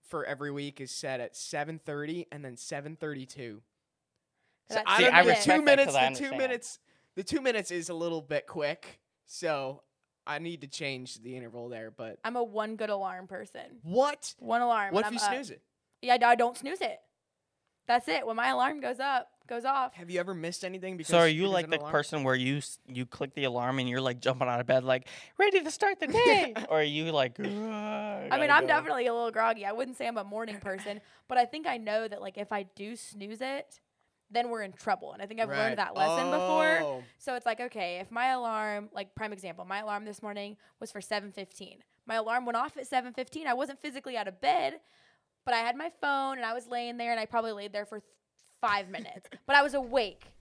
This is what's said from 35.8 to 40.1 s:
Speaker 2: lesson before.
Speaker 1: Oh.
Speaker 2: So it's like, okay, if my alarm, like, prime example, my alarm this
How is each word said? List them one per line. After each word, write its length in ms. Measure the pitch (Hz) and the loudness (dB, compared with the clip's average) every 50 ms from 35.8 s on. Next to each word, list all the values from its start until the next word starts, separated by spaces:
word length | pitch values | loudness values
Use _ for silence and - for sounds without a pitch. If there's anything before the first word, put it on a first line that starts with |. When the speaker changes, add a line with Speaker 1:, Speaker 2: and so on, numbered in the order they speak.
| 196 165 - | -2 -2 2
Speaker 2:
lesson 300 | - - - 165 165 - - | 2 2 4 4 2 2 2
before. 500 | 269 302 277 285 311 311 311 311 320 330 | 2 2 2 4 4 4 6 4 4 2
Speaker 1:
Oh. 220 | 320 294 277 254 - - _ _ | 2 -2 -4 -6 -8 -14 _ _
Speaker 2:
So 160 | - - 254 | -8 -6 -6
it's 100 | 247 240 | -2 -2
like, 160 | 240 226 226 | -2 -2 -2
okay, 380 | 247 247 - 226 190 175 175 180 | -4 -8 -4 -4 -4 -4 -4 -6
if 120 | 190 196 | -10 -8
my 160 | 233 233 247 262 | -4 0 0 2
alarm, 580 | 262 254 247 233 220 214 214 214 208 208 208 214 | 2 0 0 -2 -2 -2 -2 -2 -4 -4 -8 -8
like, 240 | - 202 202 190 _ | -10 -10 -10 -10 _
prime 160 | - 220 214 | -8 -8 -8
example, 320 | 208 190 185 185 165 180 180 | -8 -8 -10 -12 -12 -12 -10
my 160 | 180 190 202 | -8 -6 -6
alarm 240 | 214 214 208 208 214 | -4 -4 -6 -6 -6
this 180 | 214 | -8